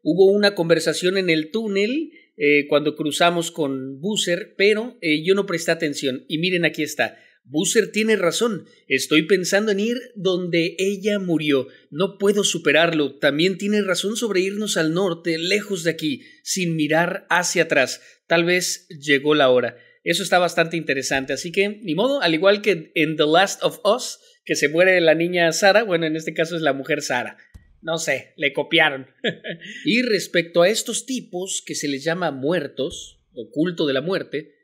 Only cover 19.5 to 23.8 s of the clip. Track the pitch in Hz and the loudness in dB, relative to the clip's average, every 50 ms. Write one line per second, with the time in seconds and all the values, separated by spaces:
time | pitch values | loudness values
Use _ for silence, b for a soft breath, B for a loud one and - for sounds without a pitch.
19.5 | 127 123 120 113 - b b b b b b 170 170 180 190 165 190 180 180 170 | 6 4 2 0 -8 b b b b b b -2 -2 -2 0 2 2 2 2 2
20.5 | 170 180 165 165 175 165 156 - 135 135 131 - 147 135 135 135 139 135 - 180 | 2 0 0 0 -2 -6 -4 -2 -4 -4 -2 -2 -2 -2 -2 -4 -6 -6 -6 -4
21.5 | 165 196 196 208 208 208 247 185 151 175 220 269 277 277 196 170 160 156 185 196 | -2 0 0 0 -2 -8 -6 -4 -2 0 0 0 0 0 0 0 0 4 4 2
22.5 | 208 208 208 226 185 170 - - _ - 151 156 160 151 156 151 156 175 196 196 | 2 4 2 0 0 0 -4 -6 _ 0 0 0 2 0 2 4 6 4 4 2
23.5 | 196 - - 165 - - | 0 -2 -4 -4 -4 0